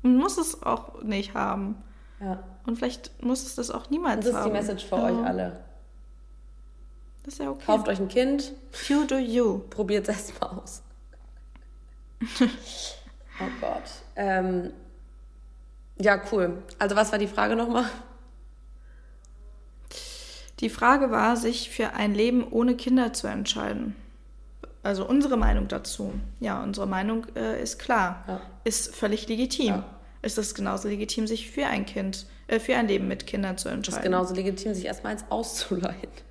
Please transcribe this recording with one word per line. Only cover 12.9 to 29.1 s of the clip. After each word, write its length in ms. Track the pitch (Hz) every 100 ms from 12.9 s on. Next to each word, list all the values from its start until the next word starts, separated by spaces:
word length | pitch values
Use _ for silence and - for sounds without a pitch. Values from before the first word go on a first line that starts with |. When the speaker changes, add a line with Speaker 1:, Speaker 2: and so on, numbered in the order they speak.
| - - - - -
Speaker 2:
Oh 60 | 92 -
Gott. 260 | - - - - - -
Ähm, 540 | 196 190 185 180 175 - - - - - - - - - - - - -
ja, 220 | 202 196 -
cool. 320 | 214 175 175 - -
Also 160 | 202
was 160 | 202 214
war 80 | 208
die 80 | 202
Frage 300 | 202 214 226
nochmal? 280 | 233 233 226 - - - - - - - - - - - - - - - - - - - - - - - - - - -
Speaker 1:
Die 80 | 220
Frage 420 | - 240 277 262
war, 260 | 220 220 240
sich 320 | 233 240 -
für 240 | - 214
ein 200 | - 208
Leben 320 | 202 233 247 -
ohne 240 | 226 240 247
Kinder 380 | 262 254 233
zu 120 | - -
entscheiden. 680 | - 202 - 208 208 214 202 - - - - - - - -
Also 240 | 196 196 196
unsere 320 | 269 285 240
Meinung 300 | 214 208 196
dazu. 440 | 202 - - 202 196 - -
Ja, 220 | 220 202
unsere 240 | 202 202 196
Meinung, 400 | 185 202 226 226
äh, 280 | - 220 -
ist 160 | - -
klar. 460 | - 233 185 185 -
Speaker 2:
Ja. 120 | 185 - -
Speaker 1:
Ist 300 | 226 220 -
völlig 320 | - 214